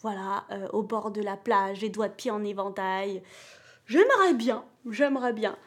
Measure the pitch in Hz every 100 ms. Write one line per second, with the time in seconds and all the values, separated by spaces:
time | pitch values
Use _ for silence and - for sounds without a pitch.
0 | 220 196 196 196 - 196 196 214 208 226
1 | 214 208 202 196 233 202 196 196 214 202
2 | 208 214 254 214 208 196 196 196 190 190
3 | 202 190 - - - - - - - 277
4 | 480 480 370 247 233 226 - _ 240 208
5 | 285 269 247 214 208 -